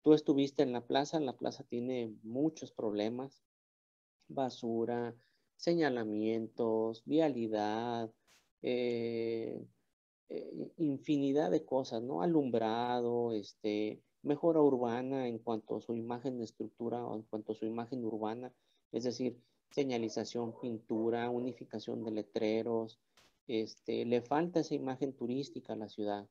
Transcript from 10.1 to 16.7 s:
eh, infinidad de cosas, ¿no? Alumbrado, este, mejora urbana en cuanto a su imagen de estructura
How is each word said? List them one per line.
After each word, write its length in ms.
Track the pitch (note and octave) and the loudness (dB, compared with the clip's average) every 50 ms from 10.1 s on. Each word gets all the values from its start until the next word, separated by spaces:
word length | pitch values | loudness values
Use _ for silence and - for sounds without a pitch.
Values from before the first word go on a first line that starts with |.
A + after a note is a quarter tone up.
| _ _ _ _ | _ _ _ _
eh, 420 | - - - - - - D#3+ - - | -8 -8 -8 -8 -8 -8 -8 -8 -2
infinidad 720 | - E3 D3 C#3 C3+ - - D3+ C#3+ C#3 C#3 C3+ D3 D#3+ F3+ | 0 0 0 0 -2 0 0 2 2 4 4 4 4 4 4
de 140 | F3+ D#3 D#3 | 2 0 0
cosas, 380 | - C3+ C3 C3 - B2 A2+ A#2 | 2 0 0 0 0 -4 -4 -4
¿no? 180 | B2+ D3+ E3+ | -2 -2 0
Alumbrado, 1120 | F3+ F3 E3+ D#3 C#3+ B2+ A2+ A2+ A2+ A2 A2 A#2 A#2+ B2 B2 B2 A#2+ A#2 A#2+ A#2+ A#2+ A#2 A2+ | 2 4 4 4 4 4 2 2 2 2 2 0 0 0 0 0 0 2 2 2 2 2 0
este, 680 | G#2+ G2 - - _ - G#2+ G#2+ G#2 G#2+ G#2+ - - _ _ _ _ | -2 -4 -6 -16 _ -2 0 0 0 0 -2 -4 -8 _ _ _ _
mejora 400 | - C#3 D3 C#3+ - E3+ D#3+ D#3 | -2 -2 0 4 4 4 6 8
urbana 680 | D3 C#3 C3+ A#2+ B2 A#2+ A2+ B2 B2+ C3 C3+ C3+ B2+ | 8 6 6 4 2 0 0 0 -2 -2 -2 -2 -2
en 120 | A#2+ A#2 A2 | -2 -4 -4
cuanto 380 | A#2+ A#2+ A2+ G#2+ - - A#2 | -4 -4 -4 -4 -2 -4 -6
a 40 | G#2+ | -6
su 140 | - - A#2 | -4 -4 -4
imagen 420 | A2+ A2+ A#2 A#2+ B2 - C3+ B2+ | -4 -4 -4 -6 -4 -4 -6 -4
de 80 | B2 A2+ | -4 -8
estructura 580 | G#2 _ _ - G#2+ | -8 _ _ -10 -10